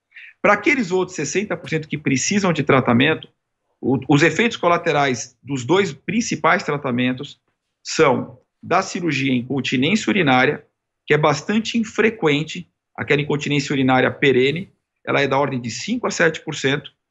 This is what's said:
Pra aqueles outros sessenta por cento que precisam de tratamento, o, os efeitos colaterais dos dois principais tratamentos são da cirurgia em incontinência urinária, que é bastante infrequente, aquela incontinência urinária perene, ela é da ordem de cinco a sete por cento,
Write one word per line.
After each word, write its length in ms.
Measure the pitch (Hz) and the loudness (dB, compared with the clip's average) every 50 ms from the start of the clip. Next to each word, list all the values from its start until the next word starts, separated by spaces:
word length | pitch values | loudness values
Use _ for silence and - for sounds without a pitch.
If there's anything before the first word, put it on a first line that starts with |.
| _ _ - - - - - _ | _ _ -20 -20 -20 -20 -8 _
Pra 140 | - 190 208 | 2 2 2
aqueles 380 | 202 - 320 294 269 220 165 | 4 2 0 0 0 0 0
outros 240 | 185 185 185 185 - | 0 -2 -2 -2 -4
sessenta 420 | - 151 - - 185 214 208 180 | -6 -6 -4 -4 -4 -4 -4 -6
por 100 | 160 - | -8 -6
cento 200 | 135 160 160 151 | -4 -6 -6 -6
que 100 | - - | -6 -8
precisam 560 | 143 - 143 139 127 - - 196 208 190 185 160 | -6 -2 -2 0 0 0 0 0 2 2 2 0
de 80 | - | 0
tratamento, 680 | 135 - 139 131 120 123 120 117 139 156 160 - - - _ _ _ _ _ _ _ _ _ - | 2 2 4 4 4 4 4 4 4 2 0 -2 -6 -16 _ _ _ _ _ _ _ _ _ -6
o, 180 | - 120 135 131 - | -2 -2 -2 0 2
os 140 | - 147 143 | 2 4 4
efeitos 340 | 165 160 151 - 226 233 226 | 4 4 4 2 0 0 0
colaterais 800 | - - 175 170 165 170 170 147 147 143 139 127 117 - - _ _ | 0 0 2 2 2 0 0 0 2 2 0 0 -4 -6 -12 _ _
dos 240 | - 120 143 131 117 | -10 -8 -6 -4 0
dois 260 | 123 170 196 202 170 | 2 2 2 2 0
principais 680 | 139 - _ - 180 233 226 - - - - 160 175 180 | -4 -10 _ -4 -4 -2 -2 -4 -4 0 0 2 2 0
tratamentos 800 | - - 147 143 147 135 120 123 123 127 127 127 143 - - _ _ _ _ _ _ _ _ _ | 0 -2 -4 -4 -2 -2 -2 0 0 -2 -2 -4 -8 -14 -16 _ _ _ _ _ _ _ _ _
são 560 | - - - - 156 139 123 120 - - - - _ _ _ _ | -12 -4 0 2 4 4 2 0 -2 -8 -14 -20 _ _ _ _
da 220 | - 107 165 185 185 | -6 -2 -2 -2 -2
cirurgia 500 | - - 196 175 165 143 131 135 135 131 | -2 -6 -4 -4 -2 -2 -2 -2 -2 -2
em 60 | 123 | -2
incontinência 720 | 117 131 139 139 127 - 135 127 131 160 208 214 - - | -2 -4 -4 -4 -4 -2 -2 0 0 0 0 0 0 0
urinária, 520 | 262 202 165 135 127 127 131 143 156 - - _ _ _ _ _ _ _ _ | 0 2 2 4 4 4 4 2 0 -4 -8 _ _ _ _ _ _ _ _
que 60 | - 147 | 0 2
é 20 | |
bastante 580 | 151 151 151 135 - - - 208 226 220 - - | 2 2 2 0 0 -2 -2 -2 -2 -2 -2 -2
infrequente, 920 | 240 214 - - - 220 226 220 - - 156 143 147 156 156 - 180 170 _ _ _ _ _ _ | -4 -4 -4 -2 0 0 0 0 0 0 0 0 0 -2 -6 -10 -14 -14 _ _ _ _ _ _
aquela 260 | - 113 - 147 143 | -6 -2 0 0 0
incontinência 520 | 147 151 151 147 - 143 147 143 135 - 151 | 0 -2 -4 -4 -2 -2 -2 -2 -2 -2 0
urinária 380 | 135 135 131 131 127 127 123 | 0 2 2 4 4 2 2
perene, 580 | 117 - 147 139 127 123 131 139 147 175 190 - _ _ _ _ _ _ - | 0 2 2 4 4 4 2 2 0 -4 -8 -12 _ _ _ _ _ _ -6
ela 160 | - 131 139 | -4 -2 0
é 60 | 139 | 0
da 100 | 135 135 | 0 0
ordem 220 | 135 147 139 135 123 | 0 0 0 -2 -6
de 100 | 120 117 | -6 -8
cinco 380 | 107 - - 196 240 247 - | -8 -8 -6 -6 -6 -4 -4
a 40 | 196 | -4
sete 300 | - - 170 160 160 - | -2 0 0 0 0 -4
por 140 | - 160 151 | -10 -10 -8
cento, 360 | - - 135 143 151 - - _ _ _ _ | -4 -2 -2 -2 -2 -6 -10 _ _ _ _